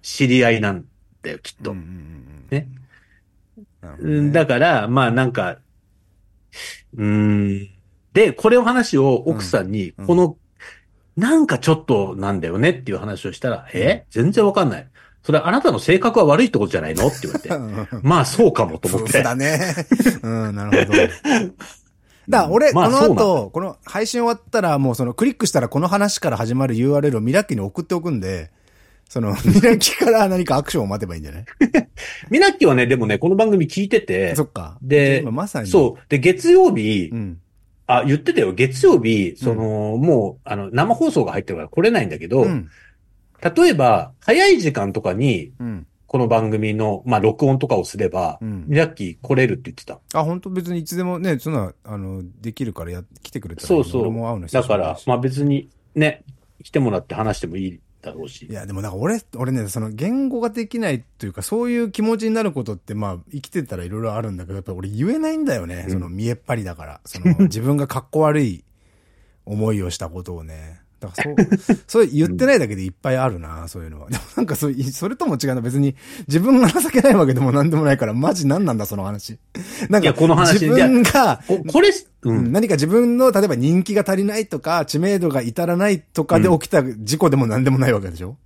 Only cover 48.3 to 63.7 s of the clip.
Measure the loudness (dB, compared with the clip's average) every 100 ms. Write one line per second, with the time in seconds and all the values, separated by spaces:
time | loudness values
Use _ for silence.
48.3 | -6 -10 -10 -2 0 0 -2 -12 -10 -2
49.3 | 0 0 -2 -10 -18 -18 -20 _ -4 -2
50.3 | -4 -6 -8 -6 -8 -6 -6 -4 -4 -4
51.3 | -4 -2 -4 -6 -10 -14 -10 -10 -10 -12
52.3 | -12 -14 -8 -10 -8 -12 -12 -14 -20 -14
53.3 | -14 -12 -14 0 0 2 -2 -2 -4 -6
54.3 | -8 -2 -2 0 0 -2 -4 -2 -2 -2
55.3 | -2 0 -2 -4 _ _ -2 -2 -2 -18
56.3 | -20 _ _ -4 0 0 -2 -6 -6 -4
57.3 | -4 -8 -8 -8 -10 _ _ -18 -14 -16
58.3 | -16 -16 -14 -12 -10 -10 -6 -4 -4 -6
59.3 | -8 -4 -4 -4 -6 -8 -6 -4 -2 -2
60.3 | -2 -4 -6 -8 -4 -4 -4 -8 _ -12
61.3 | -10 -6 -4 -2 -2 -2 -2 -2 0 -2
62.3 | -2 -2 -4 -8 -10 -10 -6 -6 -8 -12
63.3 | -14 -8 -8 -6